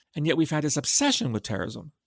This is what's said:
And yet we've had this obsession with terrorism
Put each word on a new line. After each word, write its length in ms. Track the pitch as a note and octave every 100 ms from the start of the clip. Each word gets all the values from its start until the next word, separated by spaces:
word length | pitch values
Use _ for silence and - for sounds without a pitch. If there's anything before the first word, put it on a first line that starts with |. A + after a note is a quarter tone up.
| _
And 120 | - D#3
yet 100 | D#3+
we've 140 | D#3
had 140 | D3+
this 120 | D3+ D3
obsession 560 | - - C#4+ - C#3
with 120 | G#2+
terrorism 480 | - F#2+ F2+ - D3+ -